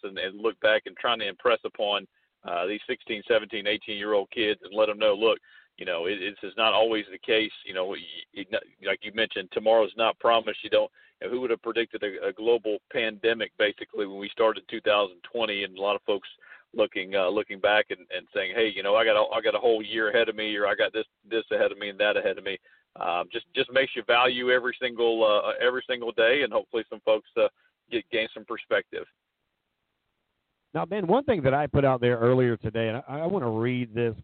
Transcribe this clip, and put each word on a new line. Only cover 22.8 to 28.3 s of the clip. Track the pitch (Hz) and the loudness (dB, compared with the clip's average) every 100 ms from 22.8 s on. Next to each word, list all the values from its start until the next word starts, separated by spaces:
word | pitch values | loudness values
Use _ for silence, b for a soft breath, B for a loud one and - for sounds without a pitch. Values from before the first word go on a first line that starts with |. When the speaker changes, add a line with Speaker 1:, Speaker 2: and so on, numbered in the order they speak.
| b - | b -8
Speaker 1:
Um, | 87 87 87 | -4 -4 -4
just, | 113 - | -8 -8
just | 131 - | -4 0
makes | 127 135 | 0 0
you | 123 110 | -2 2
value | 120 127 123 123 | 4 4 2 2
every | 127 123 - | 2 0 -4
single, | 127 113 117 113 | -6 0 2 4
uh, | 110 104 92 - | 4 4 2 0
every | 120 127 - | 0 0 -4
single | 123 117 | -6 -4
day, | 117 113 143 | 2 4 4
and | 123 | 2
hopefully | 110 98 117 - | -2 -2 -6 -6
some | 107 | -4
folks, | - 110 - - | 0 0 0 0
uh, | 107 _ _ _ - | 0 _ _ _ -6
get, | 117 - | -6 -4
gain | 113 110 | -4 -4